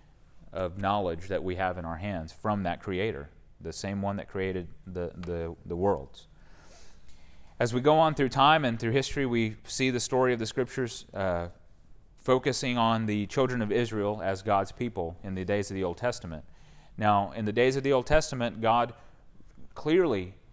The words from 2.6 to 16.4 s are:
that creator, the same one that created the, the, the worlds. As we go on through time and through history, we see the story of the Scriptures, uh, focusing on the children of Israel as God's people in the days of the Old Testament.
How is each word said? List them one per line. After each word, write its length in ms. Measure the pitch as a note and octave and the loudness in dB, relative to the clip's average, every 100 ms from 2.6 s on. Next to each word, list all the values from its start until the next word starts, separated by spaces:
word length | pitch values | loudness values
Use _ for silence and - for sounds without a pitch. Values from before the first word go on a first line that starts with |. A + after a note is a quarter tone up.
that 180 | F2+ E2 | 0 -2
creator, 480 | - F#2 G#2+ C#2+ D2 - - - | -4 -2 -2 -4 -10 -16 -20 -14
the 140 | E2 | -10
same 280 | - G2 G2+ | -8 -6 -4
one 140 | G2 G2+ | -2 -4
that 120 | - | -6
created 380 | G2 F#2+ F#2 F2 - - | -4 -2 -2 -6 -12 -10
the, 240 | F2+ F2 - | -6 -6 -6
the, 380 | F2 E2+ E2 E2+ - | -6 -4 -6 -8 -8
the 100 | E2+ | 0
worlds. 520 | G2 E2 C#2 - - - - - - - - - - - - - - - | 2 2 -4 -16 -20 -20 -20 -20 -20 -18 -16 -16 -16 -16 -16 -18 -10 -2
As 140 | A#2+ | 0
we 80 | B2 | 2
go 180 | C#3 D#3 | 4 6
on 160 | D#3+ D3 | 6 4
through 140 | C3+ | 2
time 340 | C3+ C#3 D#3+ | 6 6 6
and 160 | C3+ A#2 | 2 0
through 120 | A#2 | 0
history, 340 | C3 C3 D3 C3 | 0 0 -2 0
we 320 | A#2 A2 G#2+ - | 2 0 -2 -6
see 220 | - C3 | 0 0
the 100 | B2 | 0
story 320 | - C3 B2+ | 0 2 2
of 80 | A#2+ | 2
the 60 | A2+ | -2
Scriptures, 600 | - A#2+ - A#2+ - - | -2 -4 -2 -4 -6 -10
uh, 340 | - F#2+ F2 F2 - - - - - - - | -4 -2 0 -4 -10 -20 -20 -20 -20 -20 -6
focusing 600 | - B2+ C#3 B2+ C3 B2 | 2 2 2 0 0 2
on 280 | A2+ A2+ A2 | 2 2 2
the 200 | G#2 G2+ | 0 0
children 360 | - B2+ B2 | 0 2 0
of 100 | G#2 | 0
Israel 500 | G#2 A#2 G#2+ G2+ G#2+ | 0 0 0 -2 0
as 180 | F#2 F#2+ | -2 -2
God's 300 | G#2+ G2+ G2 | 2 2 2
people 460 | - A#2+ G2+ E2+ F2+ | -4 -6 -4 -6 -6
in 120 | G2+ F#2+ | -8 -4
the 80 | |
days 260 | F#2 G#2 G2 | 0 0 0
of 60 | F#2+ | -2
the 80 | |
Old 140 | F2+ E2+ | -2 -2
Testament. 480 | B2 A#2 F2+ D#2 | -4 -4 -8 -10